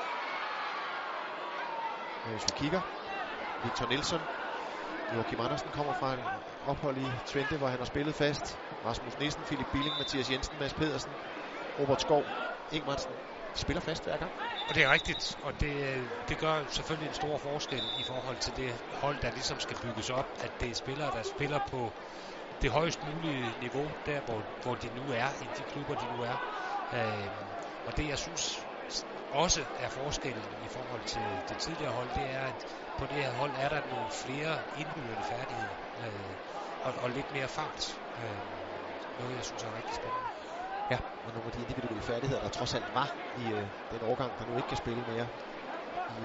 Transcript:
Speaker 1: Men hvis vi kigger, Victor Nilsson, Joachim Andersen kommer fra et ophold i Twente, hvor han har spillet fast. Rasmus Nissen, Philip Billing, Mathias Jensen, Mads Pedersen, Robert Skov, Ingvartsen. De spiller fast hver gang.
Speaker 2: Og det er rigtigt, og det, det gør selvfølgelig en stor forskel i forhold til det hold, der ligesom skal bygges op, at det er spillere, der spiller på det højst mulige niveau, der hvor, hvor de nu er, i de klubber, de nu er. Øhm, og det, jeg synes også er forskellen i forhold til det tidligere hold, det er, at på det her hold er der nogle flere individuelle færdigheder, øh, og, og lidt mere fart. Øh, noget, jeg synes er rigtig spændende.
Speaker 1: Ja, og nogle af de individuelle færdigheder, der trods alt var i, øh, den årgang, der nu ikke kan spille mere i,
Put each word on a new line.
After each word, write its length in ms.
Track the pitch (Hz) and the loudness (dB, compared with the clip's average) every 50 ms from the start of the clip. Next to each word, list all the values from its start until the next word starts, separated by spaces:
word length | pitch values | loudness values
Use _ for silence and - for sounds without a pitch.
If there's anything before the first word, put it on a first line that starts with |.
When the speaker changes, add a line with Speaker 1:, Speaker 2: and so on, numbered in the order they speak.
| - - - - - - - - - - - - - - - - - - - - - - - - - - - - - - - - - - - - - - - - - - - - - | -2 -2 -2 -2 -2 -2 -2 -2 -2 -2 -2 -2 -2 -2 -2 -2 -2 -2 -2 -2 -4 -4 -4 -4 -4 -4 -4 -4 -4 -4 -4 -2 -2 -2 -2 -2 -2 -2 -2 -4 -4 -4 -4 -4 -4
Speaker 1:
Men 80 | 113 | -2
hvis 100 | 110 107 | -2 0
vi 160 | - - - - | 0 0 2 2
kigger, 220 | 139 147 180 185 175 - - - - - - - - - - - - - - - - | 2 4 4 2 2 0 -4 -4 -4 -4 -2 -2 -2 -2 -4 -4 -4 -4 -2 0 0
Victor 220 | 117 - - 127 | 0 2 2 2
Nilsson, 340 | 120 127 147 147 - 175 160 160 - - - - - - - - - - - - - - - - - 117 | 4 4 4 4 2 2 2 0 -2 -2 -2 -2 -4 -4 -4 -4 -4 -4 -4 -4 -4 -4 -4 -2 0 2
Joachim 260 | 113 110 - 120 113 | 2 2 2 2 2
Andersen 280 | 117 - 151 - - 151 | 2 2 2 0 0 -2
kommer 200 | 135 143 147 139 127 | 0 0 2 2 2
fra 180 | - 135 131 | 2 2 2
et 120 | 131 123 - - 784 - - - - - - | 2 2 0 0 -2 -2 -4 -8 -8 -2 0
ophold 300 | 143 139 - 156 143 131 | 0 0 2 2 2 2
i 100 | 131 135 131 123 117 - | 2 0 0 0 -2 -2
Twente, 300 | - - 139 131 - 160 | 0 2 2 2 4 2
hvor 120 | 143 139 127 | 4 4 4
han 100 | 127 127 | 4 2
har 60 | 123 | 0
spillet 300 | - - 143 143 156 147 | 0 2 2 2 2 4
fast. 440 | - 147 147 147 - - - - - - - - - - | 4 4 4 4 2 0 -4 -4 -6 -6 -8 -6 -2 0
Rasmus 320 | 110 117 - - 127 - - | 0 0 0 -2 -4 -2 0
Nissen, 240 | 143 151 143 - | 0 0 0 -2
Philip 240 | - - 151 131 127 - | 0 0 0 0 2 2
Billing, 220 | - 139 143 151 143 143 | 2 2 2 2 0 0
Mathias 320 | 135 - - 135 120 127 | 0 2 2 2 4 4
Jensen, 240 | 131 135 - - - 143 | 2 2 2 -2 0 0
Mads 140 | 139 135 - | 0 0 2
Pedersen, 360 | - 156 151 135 135 - - - - - - - - - - - - - - - - | 4 4 4 4 2 0 -2 -6 -6 -6 -6 -6 -6 -6 -6 -6 -4 -4 -2 0 2
Robert 200 | 143 139 135 - | 6 6 6 6
Skov, 220 | - 165 151 143 - - - - - - - - - - | 8 8 8 8 8 4 0 0 0 -2 -2 -4 -4 -2
Ingvartsen. 400 | 156 156 - 139 139 135 - - - - - - - - - - - | -2 0 2 2 0 0 0 -2 -4 -6 -6 -8 -8 -6 -6 -4 -2
De 40 | - | 0
spiller 220 | - - 143 175 | 2 2 2 2
fast 240 | - 156 165 - - | 2 0 0 0 0
hver 120 | 170 151 | 0 0
gang. 140 | 151 165 185 - - - - - - - - | 2 0 -2 -2 -2 -2 -2 0 0 0 4
Speaker 2:
Og 60 | - | 6
det 80 | 160 | 8
er 100 | 147 131 | 10 10
rigtigt, 460 | 151 165 - 175 151 - - - - - - | 8 8 8 2 0 0 0 -2 -2 -2 -4
og 80 | 139 - - | -4 0 2
det, 440 | 147 147 143 143 139 135 131 127 123 117 - - - - | 2 2 2 2 2 2 2 0 0 0 -2 -2 0 0
det 100 | 151 - | 0 4
gør 180 | 160 156 156 156 139 123 | 4 4 4 4 2 0
selvfølgelig 400 | - 147 139 - 160 151 156 139 | 0 -2 0 0 0 0 0 -2
en 60 | 117 | 0
stor 240 | - 147 151 147 131 | 0 2 2 2 2
forskel 440 | - 143 147 147 - - 139 - 190 - - 135 | 2 0 0 0 0 0 0 0 0 0 0 0
i 60 | 127 | -2
forhold 300 | 123 127 127 127 131 120 | -2 -2 0 0 -2 0
til 200 | - - - - | 0 -2 0 0
det 180 | 131 131 123 117 117 - - - - | 0 0 0 0 -2 -4 -4 -2 2
hold, 140 | 139 143 143 120 | 2 2 4 2
der 80 | 110 - | 2 0
ligesom 300 | - - - - 104 - | 0 0 0 0 0 0
skal 160 | - - 113 | -2 -2 -2
bygges 340 | - - 117 107 110 107 - | -2 -2 -2 -2 0 0 2
op, 160 | 127 131 - - - - | 2 2 2 0 -2 -4
at 100 | 120 113 - - | -4 -4 -2 0
det 100 | 127 120 | 0 0
er 40 | 110 | 0
spillere, 360 | - - 131 131 147 147 135 | -2 -2 -2 0 0 2 2
der 120 | 123 113 | 2 2
spiller 360 | 107 - - 127 143 139 147 139 - - | 0 0 0 2 2 2 4 2 2 2
på 200 | 135 127 117 104 - - - - - - - - - - - - - - | 2 0 0 0 -2 -4 -8 -8 -10 -8 -8 -8 -8 -8 -8 -8 0 2
det 80 | - 127 | 4 6
højst 300 | - 151 165 165 - - 156 151 156 | 6 6 6 4 2 0 -2 -2 -2
mulige 320 | 165 165 156 143 131 120 117 110 - | 0 0 0 2 2 0 0 0 -2
niveau, 260 | 127 120 127 139 151 147 - - - | -2 0 2 2 0 0 -2 -2 0
der 140 | 147 147 139 | 0 0 0
hvor, 220 | - - 143 - - - - - | 0 0 0 0 -2 -2 -6 -2
hvor 120 | - 127 120 | 0 0 0
de 120 | 120 123 | 0 0
nu 260 | 120 120 123 135 143 | -4 -4 -2 0 2
er, 140 | 120 113 127 139 139 - | 2 4 4 4 2 0
i 60 | 131 - - - | -4 -4 -4 -4
de 40 | - - | -4 -4
klubber, 220 | - 143 139 - 139 | -4 -2 -2 0 0
de 220 | 127 120 - - | 0 0 0 0
nu 60 | 120 | 0
er. 140 | 117 120 131 - - - - - - - - - - - 127 | 0 2 2 0 0 -2 -2 -2 -2 -2 -2 -2 0 0 2
Øhm, 360 | 120 110 107 107 104 101 98 - - - - - - - - - - - | 2 2 2 2 0 -2 -2 -4 -4 -4 -4 -4 -4 -6 -6 -6 -4 -4
og 100 | 113 110 | -2 0
det, 120 | - 151 147 | 0 2 2
jeg 100 | 139 - | 0 0
synes 480 | - - 85 - - - - - - - - - - - - - - - - - - - | -2 -2 -2 -2 -2 0 -2 -4 -6 -6 -6 -6 -6 -4 -4 -4 -4 -4 -6 -6 -4 0
også 280 | 135 143 170 180 - 160 135 - - - | 4 4 6 6 6 4 2 0 -2 -2
er 80 | 123 113 | -2 -2
forskellen 560 | - 131 139 147 - - - 131 120 117 - - - 113 117 | -2 -2 0 0 0 0 0 -2 -2 -2 -4 -6 -6 -6 -6
i 40 | 117 | -6
forhold 320 | - 127 123 120 123 110 - | -6 -4 -4 -4 -4 -4 -2
til 160 | - - - 107 101 95 92 - - | -2 0 0 0 0 0 -2 -2 -2
det 80 | - | -2
tidligere 360 | - - 160 165 156 151 131 | -2 -2 -2 0 0 0 0
hold, 160 | 113 123 123 123 123 | 0 0 0 0 0
det 200 | - 131 131 131 | 0 0 2 0
er, 60 | 135 | 0
at 260 | 135 127 - - - - - - - - - 147 | 0 0 -2 -4 -6 -6 -8 -8 -6 -4 -2 -2
på 60 | 135 | 0
det 100 | 127 139 147 135 | 0 2 2 2
her 80 | 131 | 2
hold 180 | 120 123 143 147 131 131 | 2 2 2 2 2 2
er 100 | 135 143 | 2 2
der 120 | 156 143 131 127 | 2 2 0 0
nogle 200 | 127 127 - - | 0 0 0 -2
flere 440 | - - - 127 135 147 151 160 156 135 - - - 143 | -2 -4 -2 -2 -2 0 0 2 0 0 -2 -2 -4 -4
individuelle 460 | 156 151 156 160 123 113 110 - - - | -4 -2 -4 -4 -4 -4 -2 -2 -2 -2
færdigheder, 420 | 120 120 135 - 123 - - - - - - - - 117 113 | -2 -2 -2 -2 -2 -2 -2 -2 -4 -6 -6 -6 -6 -4 -4
øh, 260 | 110 98 98 95 - - - - - - - - - - - - | -4 -4 -4 -6 -6 -6 -6 -6 -6 -6 -6 -6 -6 -4 -2 -2
og, 80 | 131 - - | -2 0 0
og 80 | - 123 | 0 0
lidt 240 | 120 139 135 - 147 | 0 0 -2 -2 0
mere 140 | 135 135 131 | 0 0 0
fart. 520 | - 156 151 143 - - - - - - - - - | 0 -2 -2 -2 -2 -2 -2 -2 -4 -6 -6 -6 -6
Øh, 220 | 120 117 107 104 101 - - - - - - - - - - - - - - - 127 | -4 -4 -4 -4 -4 -4 -6 -6 -6 -6 -6 -6 -6 -6 -6 -6 -6 -6 -6 -4 -4
noget, 160 | 123 123 127 | -4 -2 -2
jeg 80 | 123 - | -2 -4
synes 180 | - - - | -4 -4 -4
er 140 | - 110 107 | -4 -4 -4
rigtig 180 | - - 427 466 | -4 -2 -2 -2
spændende. 320 | 494 - 494 508 523 508 466 - - - - 659 698 740 762 784 807 831 831 | -2 -2 0 0 0 0 -2 -4 -6 -6 -6 -6 -4 -4 -4 -2 -2 0 0
Speaker 1:
Ja, 80 | - - - - - - - | 0 0 -2 -4 -6 -8 -8
og 60 | - - | -6 -6
nogle 120 | 117 117 | -4 -4
af 60 | 120 | -4
de 80 | - 120 | -4 -4
individuelle 420 | 120 - - 135 120 117 110 104 | -4 -4 -2 -2 -2 -2 -2 -2
færdigheder, 400 | - - 117 120 135 135 131 101 | 0 0 0 2 2 2 2 2
der 60 | - 101 | 0 0
trods 260 | - - 127 - 139 | 0 0 0 0 0
alt 200 | 117 - - 107 | 0 -2 2 2
var 140 | 127 143 139 - - - - - 127 | 2 2 2 0 -4 -6 -6 -4 -2
i, 60 | 117 113 | 0 0
øh, 140 | 107 104 101 101 - - - - | 2 0 0 -2 -4 -6 -6 -6
den 80 | 113 117 113 113 | -4 0 2 2
årgang, 200 | 127 139 131 120 - - | 2 2 2 0 0 -2
der 60 | 113 | -2
nu 100 | 120 120 | 0 0
ikke 120 | 120 - - | 0 0 0
kan 80 | 135 | -2
spille 280 | 120 - 120 117 120 120 117 | 0 0 0 0 0 0 0
mere 180 | 113 117 120 120 - - - - - - - - - - - - - - - - 113 | 0 0 0 0 -2 -6 -6 -8 -8 -6 -6 -6 -6 -6 -6 -4 -2 -2 -2 -2 -2
i, 40 | 113 | -4